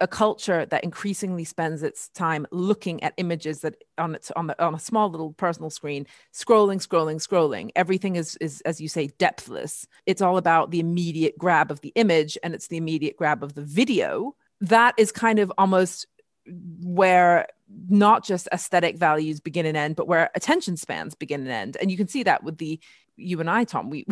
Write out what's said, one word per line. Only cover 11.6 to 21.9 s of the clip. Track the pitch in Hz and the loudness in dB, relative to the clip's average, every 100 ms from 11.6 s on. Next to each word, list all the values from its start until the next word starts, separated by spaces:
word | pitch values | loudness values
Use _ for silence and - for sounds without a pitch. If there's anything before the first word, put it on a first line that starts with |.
| 160 | 2
of | 147 | -4
the | - | -4
image, | - 220 165 156 - | 0 4 4 2 -6
and | 175 | -8
it's | 147 - | -10 -8
the | 165 | -6
immediate | 160 160 147 - | -4 -2 -4 -2
grab | 156 147 | -2 -2
of | 143 | -4
the | 147 | -10
video. | 147 156 254 196 80 90 240 - _ _ | -4 0 2 2 0 -4 -6 -10 _ _
That | 185 226 240 233 | 2 6 6 6
is | 214 | 2
kind | - 226 214 | 4 2 2
of | 196 196 | 2 2
almost | 190 185 185 - - _ _ _ - 175 180 165 | 4 4 2 -2 -16 _ _ _ -20 -16 -16 -12
where | 175 180 190 180 175 175 - _ _ 208 180 | -2 4 6 8 8 6 2 _ _ -16 2
not | 202 208 226 | 6 6 4
just | - 180 - | 2 -4 -4
aesthetic | 175 - 180 170 170 | -6 0 2 2 2
values | 170 156 156 151 | 2 2 0 -6
begin | 170 165 156 | -6 -4 -2
and | 156 | -2
end, | 151 156 | -2 -2
but | - | 0
where | 165 165 | 2 2
attention | - - 339 - 170 | 0 0 0 0 -6
spans | - 80 80 | -6 -8 -10
begin | - - 143 | -12 -8 -8
and | 131 | -4
end. | 117 101 - | -6 -6 -4
And | 196 | -4